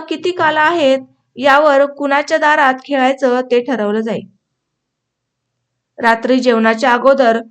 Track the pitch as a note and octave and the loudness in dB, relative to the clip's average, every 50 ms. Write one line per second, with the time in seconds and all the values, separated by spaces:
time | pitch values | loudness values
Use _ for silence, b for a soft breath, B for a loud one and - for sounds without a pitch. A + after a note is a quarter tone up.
0 | D#4+ - D#4+ D#4 - F4+ F4+ F4+ E4 D#4 D#4 D#4 D4+ D#4+ F4 E4+ C#4+ C4 C4 C4+ | -2 -6 -10 -6 -6 -6 -4 -2 -2 -2 0 0 0 0 0 0 2 0 0 0
1 | C4 _ _ _ _ _ _ A#3+ C4 C#4+ C4+ D4 D#4 D4+ C#4 C4+ C#4+ C#4+ C#4+ C#4+ | -4 _ _ _ _ _ _ -2 0 2 2 4 4 4 2 2 0 0 -2 -6
2 | C#4+ C#4 C#4 D4 D4 D4 D#4+ D#4 D4+ D4 D4+ D#4 C#4+ C4 C4 C4 - C#4 C#4+ C4 | -4 -2 -2 -2 -2 -2 -4 0 0 0 2 2 2 0 0 -2 -6 -4 -2 0
3 | B3+ C4 C4+ C4+ C#4 B3 B3 B3+ B3+ B3+ B3 A#3+ A#3+ C#4+ B3+ G#3+ G#3 G#3 G#3 A3 | 0 0 0 0 -2 -2 0 -2 -2 -2 -2 -2 -2 -2 -4 -4 -4 -4 -4 -4
4 | A3 A3+ G3 - - - _ _ _ _ _ _ _ _ _ _ _ _ _ _ | -4 -6 -8 -8 -10 -14 _ _ _ _ _ _ _ _ _ _ _ _ _ _
5 | _ _ _ _ _ _ _ _ _ _ _ _ _ _ _ _ _ _ _ - | _ _ _ _ _ _ _ _ _ _ _ _ _ _ _ _ _ _ _ -2
6 | A#3+ A3+ A3+ A3+ A#3 A#3 C4 C4 B3+ B3+ A3+ A3+ A3 A3+ A3+ A3 C#4 B3+ A#3+ A#3 | 0 0 0 0 0 0 0 2 2 2 2 2 2 0 0 0 0 0 0 2
7 | A#3 C4+ C#4 C4+ C#4 E4+ A3+ A#3 A#3 - | 2 2 2 4 2 2 2 0 -4 -10